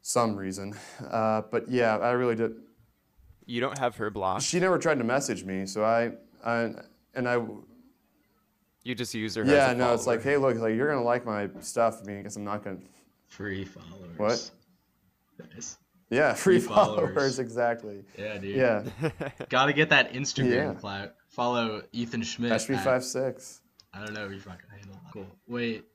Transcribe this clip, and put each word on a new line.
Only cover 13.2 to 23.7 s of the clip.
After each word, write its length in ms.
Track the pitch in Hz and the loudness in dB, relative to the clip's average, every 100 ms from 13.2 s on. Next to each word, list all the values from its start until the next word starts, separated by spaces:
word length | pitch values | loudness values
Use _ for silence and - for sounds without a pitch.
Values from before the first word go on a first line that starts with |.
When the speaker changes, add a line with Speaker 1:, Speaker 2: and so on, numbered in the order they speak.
| _ | _
Speaker 3:
Free 360 | - 101 98 92 | -10 -8 -6 -8
followers. 520 | - 85 92 90 85 | -14 -20 -18 -18 -2
Speaker 1:
What? 340 | 104 120 - - _ _ _ _ _ _ _ _ - | 2 2 -2 -18 _ _ _ _ _ _ _ _ -20
Speaker 3:
Nice. 240 | - - - _ _ _ | -16 -16 -16 _ _ _
Speaker 1:
Yeah, 240 | 127 147 | 2 2
free 260 | 107 196 180 | 4 6 6
Speaker 3:
Free 80 | - | 6
Speaker 1:
followers, 400 | - 196 104 - | 4 4 4 0
Speaker 3:
followers. 300 | - 139 127 | 2 0 0
Speaker 1:
exactly. 640 | 117 113 120 117 110 101 98 - | -4 0 0 0 -6 -14 -16 -10
Speaker 3:
Yeah, 200 | 104 104 | -8 -8
dude. 180 | 98 104 | -4 2
Speaker 1:
Yeah. 280 | 127 107 101 - 151 - | 4 2 -2 -4 -4 -4
Speaker 2:
<laughs> 340 | 139 - - | -10 -8 0
Speaker 3:
Gotta 240 | 127 139 | 2 4
get 160 | 143 156 | 4 6
that 240 | 147 127 | 6 4
Instagram 380 | 123 139 - 131 | -2 -6 0 2
Speaker 1:
Yeah. 220 | 120 147 92 | 2 0 -4
Speaker 3:
clout. 400 | 104 98 101 - _ | -8 -8 -10 -14 _
Follow 520 | - 120 120 113 107 - | -4 0 0 0 -4 -8
Ethan 300 | 117 117 117 | -8 -6 -4
Schmidt 280 | 113 - 120 | -6 -4 0
Speaker 1:
S 160 | 110 - | 0 0
B 80 | 127 | 0
five 280 | 127 127 | 2 2
six. 580 | 127 139 131 - - - _ | 0 -4 -4 -4 -16 -20 _